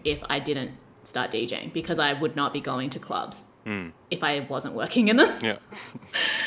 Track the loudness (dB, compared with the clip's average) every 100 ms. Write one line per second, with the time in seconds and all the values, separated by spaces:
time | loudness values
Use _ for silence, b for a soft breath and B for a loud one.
0 | -2 -2 0 -2 0 -2 -4 -8 -20 -18
1 | -6 -2 -2 0 -2 -4 -4 -4 0 2
2 | 2 2 0 2 0 0 -4 -2 -4 -6
3 | -6 -4 -4 -8 -12 -12 -6 -6 -6 -12
4 | -8 -2 0 -2 -2 -4 -4 -4 0 4
5 | 6 8 8 6 -2 -2 -6 -16 -14 -16
6 | -6 B B B